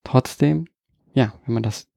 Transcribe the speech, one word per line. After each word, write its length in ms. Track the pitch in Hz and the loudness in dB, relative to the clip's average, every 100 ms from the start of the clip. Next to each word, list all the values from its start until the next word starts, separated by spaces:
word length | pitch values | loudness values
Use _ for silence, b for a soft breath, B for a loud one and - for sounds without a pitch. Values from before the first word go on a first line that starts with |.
Trotzdem, 640 | - 131 - - 143 156 165 _ _ _ _ | 0 0 0 0 0 0 -6 _ _ _ _
ja, 220 | 135 110 - | 0 0 -4
wenn 100 | - | -6
man 80 | 117 | -4
das 260 | 110 - - | -4 -6 -14